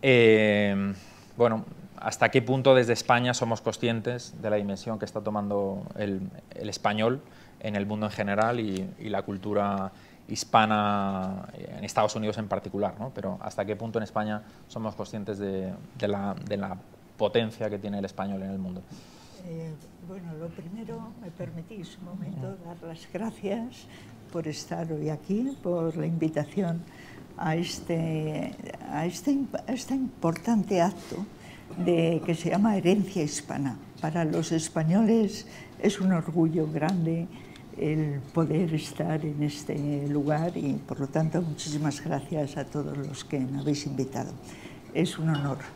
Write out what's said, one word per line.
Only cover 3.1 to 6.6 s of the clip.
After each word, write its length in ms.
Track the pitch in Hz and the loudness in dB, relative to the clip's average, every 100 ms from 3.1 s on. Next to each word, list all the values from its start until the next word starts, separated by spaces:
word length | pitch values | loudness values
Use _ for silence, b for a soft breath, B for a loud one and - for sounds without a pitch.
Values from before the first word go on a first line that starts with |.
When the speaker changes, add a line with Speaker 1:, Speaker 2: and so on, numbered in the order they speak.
| 120 123 | 4 4
Speaker 1:
somos 300 | 120 117 113 | 2 0 0
conscientes 720 | - - 120 113 113 123 - - | -2 0 0 0 -2 -4 -8 -6
de 80 | 107 | 0
la 60 | 107 | 2
dimensión 420 | 101 95 - 110 | 0 -4 -4 -4
que 80 | 101 | -4
está 160 | 110 | -4
tomando 640 | 107 107 101 101 98 98 - - | -2 -2 0 0 0 -2 -8 -4
el, 240 | 104 95 92 - - | -2 -2 -4 -10 -16
el 140 | - | -8